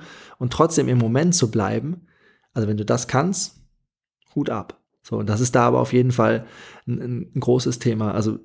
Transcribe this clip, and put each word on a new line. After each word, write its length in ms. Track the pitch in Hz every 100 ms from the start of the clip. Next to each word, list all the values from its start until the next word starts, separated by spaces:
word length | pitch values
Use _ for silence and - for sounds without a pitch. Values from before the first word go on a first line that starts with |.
| - - - -
und 120 | 123
trotzdem 380 | - 160 160 131
im 80 | 123
Moment 380 | 113 123 170
zu 160 | 175 120
bleiben, 560 | 113 98 113 127 175 - _ _ _ _
also 140 | - 104
wenn 100 | 107
du 80 | 104
das 200 | 120 -
kannst, 540 | 123 165 196 - - - _ _ _ _ _ _
Hut 140 | - 139
ab. 340 | 117 95 - _ _
So, 120 | - 110
und 120 | 104
das 120 | 107
ist 140 | 123 131
da 100 | 120
aber 140 | 123
auf 120 | 120
jeden 200 | 123 127
Fall 340 | 123 110 117 - - - - -
ein, 460 | 120 123 120 -
ein 60 | -
großes 400 | 120 127 127 123
Thema. 340 | 123 110 107
Also 240 | 104 107 110